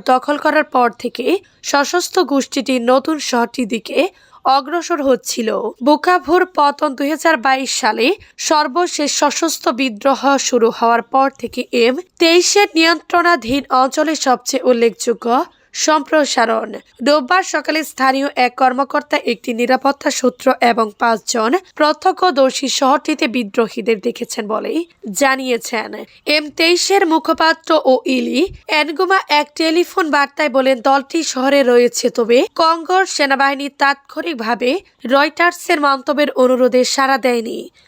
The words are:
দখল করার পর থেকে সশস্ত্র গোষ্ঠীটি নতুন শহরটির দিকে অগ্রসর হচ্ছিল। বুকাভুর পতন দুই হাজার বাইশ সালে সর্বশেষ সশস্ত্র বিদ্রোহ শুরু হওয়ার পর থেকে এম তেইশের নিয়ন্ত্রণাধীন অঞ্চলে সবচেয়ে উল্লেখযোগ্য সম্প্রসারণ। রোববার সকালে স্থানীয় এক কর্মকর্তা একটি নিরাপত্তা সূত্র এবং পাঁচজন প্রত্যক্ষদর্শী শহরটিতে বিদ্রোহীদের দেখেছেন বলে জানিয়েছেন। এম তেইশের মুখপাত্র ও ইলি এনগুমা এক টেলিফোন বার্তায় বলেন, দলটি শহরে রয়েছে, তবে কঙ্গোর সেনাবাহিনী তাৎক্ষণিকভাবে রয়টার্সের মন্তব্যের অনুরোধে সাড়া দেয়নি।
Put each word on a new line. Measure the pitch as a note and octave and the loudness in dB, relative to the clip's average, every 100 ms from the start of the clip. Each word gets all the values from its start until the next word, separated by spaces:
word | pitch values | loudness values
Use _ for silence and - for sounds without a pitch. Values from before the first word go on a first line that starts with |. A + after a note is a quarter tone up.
| - | 2
দখল | B3+ C4 D4 | 0 0 -2
করার | D4+ D4+ | 0 0
পর | D4+ C4 A#3+ - | 0 0 0 -2
থেকে | A#3+ - C4 F#4+ - _ | -10 -6 -2 -2 -4 _
সশস্ত্র | - C#4+ C#4 F4+ - F#4+ | -2 0 0 -2 -2 -2
গোষ্ঠীটি | C#4 C#4 - C#4+ C4 B3+ | 0 0 -2 -4 -2 -2
নতুন | A#3 C4+ D4 D#4 | 2 2 0 -6
শহরটির | - A#3+ A#3 - G#3+ | -2 -2 -2 -4 -6
দিকে | A3+ - C4 F4+ _ _ - | -6 -4 -2 -2 _ _ -6
অগ্রসর | - C4+ C4+ E4+ E4 E4 | 0 0 0 -6 -4 -2
হচ্ছিল। | C#4 B3 - - A3 G3 G#3 - | 0 0 -2 -6 -4 -4 -6 -2
বুকাভুর | B3+ D4+ F4+ F4+ - F4+ F#4 | 2 2 2 0 2 0 0
পতন | - C#4+ C#4+ D4+ | 2 0 2 -4
দুই | C4 C#4+ | -2 -4
হাজার | D#4+ E4+ D#4 | 0 0 2
বাইশ | C4+ C4 C4 - | 2 0 -2 -2
সালে | A#3 A3+ B3+ G#4 - - | -2 0 0 -2 -8 -8
সর্বশেষ | - D#4 D4+ D#4+ F4+ - D4 | 0 0 0 0 -2 -2 -4
সশস্ত্র | - D4 - E4 - E4+ | 0 -2 0 -4 -4 -4
বিদ্রোহ | A#3+ C4 G#3 C#4 B3+ C4+ C4+ | -2 -4 -2 -2 0 0 0
শুরু | - B3 A3+ | 0 0 0
হওয়ার | - A#3 A#3 | 0 0 0
পর | A#3 C4+ C4+ - | 0 0 0 -2
থেকে | A#3+ B3+ - | -12 -10 -4
এম | B3 A#3 C#4 - - | 0 2 0 -6 0
তেইশের | E4 F4 - D4+ F4 | 4 4 4 2 2
নিয়ন্ত্রণাধীন | D#4+ E4 E4 - F4 F4 E4+ A3+ C#4 C4 | 2 2 0 0 0 2 0 0 -4 0
অঞ্চলে | B3+ C4 D4+ D#4 D4+ | 0 2 0 -2 0
সবচেয়ে | C4+ B3 - C4 | 0 -2 -2 -2
উল্লেখযোগ্য | B3+ A#3 A#3 - B3 A3+ A#3 B3+ F4 _ _ | 2 2 2 0 -4 -4 0 0 -2 _ _
সম্প্রসারণ। | - - D#4 C4+ D#4 C#4+ - A3+ A3+ A3 G#3 - - A#3 | -4 0 0 2 0 2 0 0 -2 -4 -12 -16 -4 2
রোববার | D4+ B3+ F#4 | 2 2 0
সকালে | F4+ D#4 D#4 D#4 | 0 -4 -2 -4
স্থানীয় | D4 - C4 C4+ C#4+ - | -4 -2 0 0 -2 0
এক | B3 - | 0 2
কর্মকর্তা | C4 B3+ C4+ D4 C#4+ D4 | 0 2 -2 -4 -2 -4
একটি | - A#3 - | -2 -6 -4
নিরাপত্তা | A3+ A#3+ B3+ C#4 C#4+ D4+ | -2 0 0 0 -2 -4
সূত্র | - B3 - C4 B3 | -2 -2 0 0 2
এবং | A#3 A3+ A3 - | 2 2 -2 -2
পাঁচজন | A#3 A3+ - A#3+ A3 F#4 - | -2 -2 -2 -2 0 -2 -2
প্রত্যক্ষদর্শী | - D4+ D4+ F#4+ - F#4 C#4 C4 - B3+ | -2 0 2 0 2 0 2 2 0 -4
শহরটিতে | - C4 D4+ D4+ D4+ D4 | 0 2 2 0 -2 -2
বিদ্রোহীদের | A#3+ G3+ B3 A3+ - G#3+ G#3+ | -2 -4 -2 -2 -2 -4 -2
দেখেছেন | A#3+ - A#3 - G#3 | -4 -6 -10 -8 -6
বলে | G#3+ G#3 D4 E4+ _ B3 | -6 -4 -6 -6 _ -8
জানিয়েছেন। | F#3+ C4+ C4+ B3+ A#3 - A3+ A3 G#3+ A3 _ - | 0 0 0 -2 -4 -4 -8 -8 -12 -16 _ -2
এম | D4+ D4+ | -2 -2
তেইশের | - E4 F4 - G4 F4 | -2 0 2 2 2 2
মুখপাত্র | D#4+ D#4+ D#4+ D#4+ D#4+ - D#4 | 0 0 0 0 0 0 0
ও | C4 B3+ | 2 2
ইলি | - B3+ A#3+ B3 F#4+ - - | 0 -2 -2 -2 -2 -6 -4
এনগুমা | D#4 D4+ D#4 F4+ F#4+ - | -2 -2 -2 0 0 0
এক | D4 D4 | -2 -2
টেলিফোন | - D#4+ E4 E4+ - D#4+ | -2 0 0 0 -2 0
বার্তায় | C#4+ C#4 - D4+ | 0 -2 -2 -2
বলেন, | C4 C4 B3+ | 2 2 2
দলটি | C4+ C#4 C4+ E4+ | 2 0 0 -4
শহরে | D4 C4 C4 C#4+ | -4 -2 2 2
রয়েছে, | B3 A#3+ B3 - B3 | 4 4 4 0 -4
তবে | - A3+ A#3+ G4 | -2 2 2 2
কঙ্গোর | - D#4+ E4 D#4+ F#4 F#4 | 0 0 0 0 0 0
সেনাবাহিনী | - C#4 C4+ C#4 C#4 C#4+ | 0 0 2 0 -2 -6
তাৎক্ষণিকভাবে | - C#4 C#4+ - D#4 E4+ C4 A3 A3+ B3 F4+ - _ | -2 -2 -2 -8 -10 -8 -6 -4 -2 -2 -2 -6 _
রয়টার্সের | A#3 C#4 D#4 D#4 F4 - - E4+ | 0 0 0 0 0 0 -2 0
মন্তব্যের | C#4+ C4+ B3+ C#4+ C#4+ | 0 -2 -2 0 0
অনুরোধে | - B3+ B3 B3 B3+ | 2 2 4 4 2
সাড়া | B3 - C4 C4+ | 0 0 0 0
দেয়নি। | B3+ A#3+ A3+ - - _ | 0 -2 -4 -10 -14 _